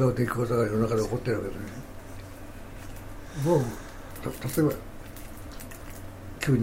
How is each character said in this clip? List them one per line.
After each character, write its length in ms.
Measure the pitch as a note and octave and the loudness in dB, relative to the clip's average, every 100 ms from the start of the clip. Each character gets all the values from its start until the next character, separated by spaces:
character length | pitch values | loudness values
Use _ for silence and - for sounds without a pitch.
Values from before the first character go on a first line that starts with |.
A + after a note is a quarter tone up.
| B2+ | 6
う 80 | |
出 120 | A#2+ B2 | 4 2
来 40 | |
事 260 | A#2+ A#2+ A#2 | 2 2 4
が 80 | |
世 80 | A2 | 4
の 60 | G#2+ A2 | 4 4
中 80 | A2+ | 4
で 60 | |
起 60 | G#2 | 2
こ 80 | A#2+ | 0
っ 20 | |
て 100 | B2+ | 0
る 60 | G#2+ | 0
わ 60 | |
け 60 | G2 | 0
で 60 | |
ね。 60 | F#2+ G2+ A2 - - - - - - - - - - - - - - - D#3+ | -4 -6 -8 -10 -12 -12 -10 -10 -12 -12 -12 -12 -10 -10 -10 -10 -10 -8 0
も 140 | C#3+ D#3+ | 6 6
う、 40 | A#2+ - - - - - | 6 -2 -8 -10 -10 -6
た-、 80 | C3 - C3 - | -6 -4 -2 4
例 60 | D3+ | 4
え 20 | |
ば、 60 | - - - - - - - - - - - - - - - - - - | 4 -6 -12 -12 -10 -10 -10 -10 -10 -10 -10 -10 -10 -10 -10 -10 -2 4
今 100 | |
日 60 | B2+ | 6